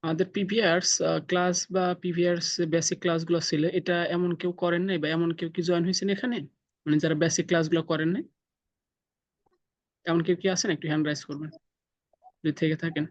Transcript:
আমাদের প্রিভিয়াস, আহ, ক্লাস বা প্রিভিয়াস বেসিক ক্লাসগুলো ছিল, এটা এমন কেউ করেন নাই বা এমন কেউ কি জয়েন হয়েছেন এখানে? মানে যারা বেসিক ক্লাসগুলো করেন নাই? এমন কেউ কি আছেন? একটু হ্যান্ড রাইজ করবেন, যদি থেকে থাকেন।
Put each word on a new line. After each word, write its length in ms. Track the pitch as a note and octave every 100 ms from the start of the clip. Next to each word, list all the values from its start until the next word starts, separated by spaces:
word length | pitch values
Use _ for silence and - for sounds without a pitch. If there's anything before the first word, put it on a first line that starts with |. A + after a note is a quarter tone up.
আমাদের 260 | D#3+ D#3+ F#3
প্রিভিয়াস, 720 | - F#3+ G#3 G#3 E3+ F#3 -
আহ, 180 | D#3+ E3 D3
ক্লাস 400 | F3+ F3+ F3 -
বা 140 | F#3 F3+ F3
প্রিভিয়াস 640 | F3+ E3+ F3 F3 E3 -
বেসিক 360 | E3+ E3 E3 F3
ক্লাসগুলো 380 | F3+ E3 E3 E3+
ছিল, 240 | - D#3 D#3+
এটা 400 | F3+ E3 F3 E3+
এমন 260 | F3 F3+ E3+
কেউ 160 | F3+
করেন 300 | F3 F3 F3
নাই 160 | F#3+ F3+
বা 100 | D3+
এমন 220 | D#3+ E3+
কেউ 180 | E3 E3
কি 120 | E3
জয়েন 220 | E3+ F3
হয়েছেন 260 | F3 F#3+ G3
এখানে? 280 | G3 B3+ A#3 C#3 _ _ _ -
মানে 120 | D3+
যারা 160 | D#3+ D#3
বেসিক 300 | E3 - E3
ক্লাসগুলো 340 | E3+ D#3+ E3
করেন 260 | D#3+ D#3+ D#3+
নাই? 140 | G3 - _ _ _ _ _ _ _ _ _ _ _ _ _ _ _ _ _ -
এমন 160 | E3
কেউ 120 | E3 F3
কি 120 | F#3+
আছেন? 200 | F3+ G#3+
একটু 160 | D3+ D#3+
হ্যান্ড 180 | D3+ D3+
রাইজ 140 | D3 -
করবেন, 240 | D3 D#3 - _ _ _ _ _ _ - _
যদি 100 | D#3
থেকে 220 | D3+ D#3+ D#3
থাকেন। 300 | E3+ D#3+ D#3+